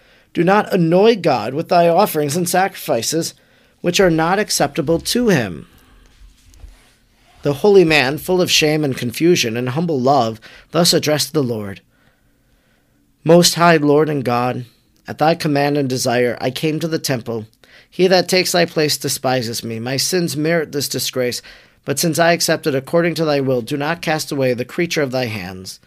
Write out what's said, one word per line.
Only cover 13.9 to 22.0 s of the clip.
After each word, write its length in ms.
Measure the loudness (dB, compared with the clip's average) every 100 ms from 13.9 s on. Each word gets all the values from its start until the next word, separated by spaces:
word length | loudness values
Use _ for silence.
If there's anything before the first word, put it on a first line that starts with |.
| 2 2
and 160 | -2
God, 400 | -2 0 -2 -4 -10 _ _ _ -14
at 120 | -2
thy 180 | 0 0
command 400 | 0 0 0 0
and 120 | -2
desire 480 | -2 0 0 0 -2
I 100 | -6
came 300 | -4 -4 -4
to 80 | -4
the 100 | -6
temple. 480 | -4 -6 -6 -10 -10 _ _ -20 _
He 200 | -2 2
that 200 | 2 2
takes 220 | 0 2
thy 140 | 0
place 320 | 0 0 -2 -2
despises 640 | -6 -4 -2 -2 -2 -8
me. 160 | -8 -8
My 180 | -6 -4
sins 400 | -2 -2 -2 -4
merit 360 | -2 -2 -2
this 160 | -6 -6
disgrace, 520 | -6 -6 -4 -4 -6 -14 -20 _ _ -8
but 120 |
since 200 | -2